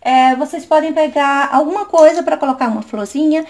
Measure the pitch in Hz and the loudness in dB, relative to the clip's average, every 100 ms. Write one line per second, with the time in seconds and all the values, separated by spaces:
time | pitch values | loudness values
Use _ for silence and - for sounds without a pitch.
0 | 254 262 262 254 294 339 - 311 311 311 | 0 4 4 2 -4 -8 0 0 2 0
1 | 302 294 277 277 277 262 302 403 392 330 | -2 0 0 0 0 0 0 -4 -2 4
2 | 311 330 330 302 277 262 247 220 214 214 | 4 4 -2 -2 -2 -2 -4 -4 -8 -10
3 | 202 277 311 311 | -6 -2 0 0